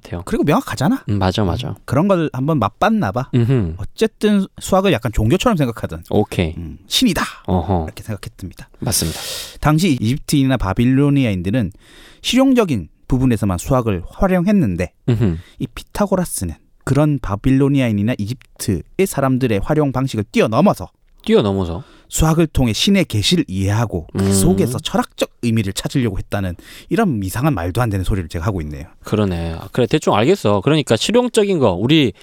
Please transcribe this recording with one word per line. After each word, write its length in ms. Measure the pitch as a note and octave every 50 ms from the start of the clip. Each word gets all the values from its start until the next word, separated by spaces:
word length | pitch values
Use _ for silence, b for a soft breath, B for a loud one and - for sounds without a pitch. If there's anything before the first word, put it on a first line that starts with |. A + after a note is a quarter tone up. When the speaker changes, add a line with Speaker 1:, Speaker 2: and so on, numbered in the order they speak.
Speaker 1:
같아요. 220 | - - - F2 -
Speaker 2:
그리고 180 | - G#3+ D4 C4+
명확하잖아. 600 | C#3+ D#3 - - - - - - F3 C4 - - -
Speaker 1:
음, 100 | G#2 G2+
맞아, 240 | F#2+ F#2 F#2 A2 G#2+
맞아. 260 | F2 D#2+ B2 C3 -
Speaker 2:
음, 60 | - - -
그런 220 | - A#2 C3+ F#3+ G3+
걸 220 | G3 E3+ D#3+ C#3 -
한번 260 | B2+ C3+ D3+ D#3+ C#3
맛봤나 520 | G#2 G2 - - F3+ G#3 A3+ G#3+ F3+ G2 F2+
봐. 160 | B2 C3+ - -
Speaker 1:
음흠. 400 | B2 A#2 A2 C3+ B2 G2 D#2+ D#2+ F2+
Speaker 2:
어쨌든 680 | - - - - A3 A3 - - - G#3 G#3 G3 F#3+ - _ -
수학을 320 | - - G3 F#3 G3 G3+
약간 200 | C#3+ A2 - A#2+ G#2
종교처럼 420 | - G#2+ A2 D#3 F#3 - B3 A3 D3+
생각하던, 460 | C#3+ A#2+ A2 - - F#2 D#2+ E2 E2 -
Speaker 1:
오케이. 440 | - G2 G#2 - - - F2 D#2+ D#2+ E2
Speaker 2:
음, 220 | E2+ D#2 D2 - - -
신이다. 360 | - - C4 - - - - - - - - -
Speaker 1:
어허. 360 | F#2 F2+ D#2+ G2 F#2+ E2+ D#2+
Speaker 2:
이렇게 180 | D#2+ - - -
생각했답니다. 680 | - G#2+ F#2+ - - - - G2 F2 - - - - - -
Speaker 1:
맞습니다. 400 | - B2+ - - - D#2+ D#2 - B B B B B B B B
Speaker 2:
당시 360 | - D3 D#3 D#3+ F#3+ F#3 C3+ A#2+
이집트인이나 560 | A2 A2 C3+ C#3+ - - - C#3+ C3+ C3 C3+ C3
바빌로니아인들은 1120 | - F#2+ F#2 - A#2+ B2+ C3 C3+ C#3+ C#3+ C#3+ C#3 C3 A2+ G2 F2+ E2+ F#2+ G#2+ C3 G#2 E2 - b b b b b b b b b
실용적인 680 | b - - B3+ C4+ C#4 C4 A#3+ G#3+ E3+ C3+ G2 D#2 - _ _ _ -
부분에서만 500 | C3 B2 C3 C3 A#2 G2+ A2+ G2 F2+ E2+
수학을 460 | - - C3+ B2+ A#2 A2+ G2 E2+ - -
활용했는데 840 | - - - F#3 F#3 F3+ E3 G#3 G#3+ G3+ D3 G2 F2 E2 F2+ - _ _ _ -
Speaker 1:
음흠. 300 | A#2+ G#2 B2 F#2+ D#2+ E2 B B B B
Speaker 2:
이 80 | - -
피타고라스는 880 | - - - - - - G#3 G3 G3 F#3 F3 - - - F#2+ E2+ D#2+ - _ _ _ _ -
그런 360 | - C3+ C#3+ D#3 D3+ D3 C3+
바빌로니아인이나 960 | - - G2 G#2+ - C3 C3 C3+ C#3+ C#3 C#3+ C#3 C3 A#2 G#2+ G2+ G2+ A2+ - -
이집트의 880 | G2+ G2 B2+ - - _ _ - - - F#2+ D#2 - - - - F#3+
사람들의 560 | F#3+ - - C3+ C3 C3 B2 C3 A#2+ A2 G2 -
활용 280 | - D3+ D3+ D3+ C#3 B2
방식을 320 | B2+ C3+ C3+ - A2 G#2 -
뛰어넘어서 580 | - A3 F3 A#2+ G#2+ B2+ F3 G#3 D3+ - F#2 - _ _ _ _ _ _ -
Speaker 1:
뛰어넘어서? 580 | - A3 G#3+ A#2+ G2+ G2 G2 F#2 E2 E2 E2 C#3+ b b b b b
Speaker 2:
수학을 380 | - - D#3+ D#3 D#3+ D#3+ E3 D#3
통해 260 | - - C3 A#2 G#2
신의 320 | - - G#3 G3 G3 E3
계시를 400 | - - G#2 F#2+ - F3+ F3 - -
이해하고 600 | F#2 F#2+ F#2+ G2 G2+ A2+ A#2+ G#2+ - F2 - - - F#2+
그 60 | G2
Speaker 1:
음. 60 | G2
Speaker 2:
속에서 480 | G2 G2 - - F#3+ F#3+ E3+ B2 B2 -
철학적 500 | D#3 - - A3 B3 - _ - - - _ _
의미를 320 | - A#2+ A2 A2+ G#2 G2 -
찾으려고 440 | - - D3 - C#3+ A#2+ A2 F#2 -
했다는 380 | - - - G2+ G2 F2+ F2 - B B B B B B
이런 320 | E3+ G3 A#3 F#3 B2+ G#2 F#2+
이상한 300 | F#2 - A2 C3+ D#3+ C3+
말도 280 | F2 E2+ F2+ F2 A2+
안 80 | B2 A2+
되는 140 | G2 F#2+ F#2
소리를 260 | - - F#2 E2+ D#2
제가 160 | - E2+ E2
하고 160 | A#2 F#2+ F2+
있네요. 240 | D#2 D2+ C#2+ C2+ C#2+ - - - -
Speaker 1:
그러네. 500 | - - - G#3 F#3+ F2+ E2+ E2 E2 E2 E2
아, 80 | - -
그래, 140 | - - A#2+ -
대충 260 | D3 D#3 - - C3
알겠어. 460 | G2+ A2+ D3 G3 - - G#2 G#2 G2+
그러니까 340 | - C3+ D#3 D#3 C3+ - A#2
실용적인 640 | A2 - - G#3 B3 B3 A#3+ - A3+ G#3 G3+ F#3+ D#3+
거, 140 | B2+ G#2 F2
우리 400 | F2 G#2+ B2+ D#3+ D#3+ C#3 G#2 - B